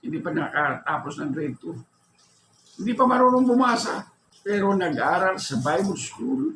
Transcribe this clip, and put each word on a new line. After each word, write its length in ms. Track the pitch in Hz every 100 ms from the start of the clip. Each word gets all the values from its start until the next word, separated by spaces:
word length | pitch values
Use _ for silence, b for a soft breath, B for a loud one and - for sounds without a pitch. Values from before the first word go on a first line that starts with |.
Hindi 140 | - 156
pa 140 | 175
nakatapos 800 | 156 147 147 147 127 - 151 143 -
ng 140 | 147
grade 240 | 139 147 123
two. 160 | 165 135 - _ _ _ _ _ _ _ _ -
Hindi 160 | 196
pa 160 | 233 240
marunong 400 | 247 254 254 254
bumasa, 560 | 240 254 233 226 208 - _ _ _
pero 320 | 196 202 196 196
nag-aral 640 | 175 131 139 175 190 196
sa 220 | - 127
Bible 320 | 135 170 196 175
school. 560 | - - 120 131 151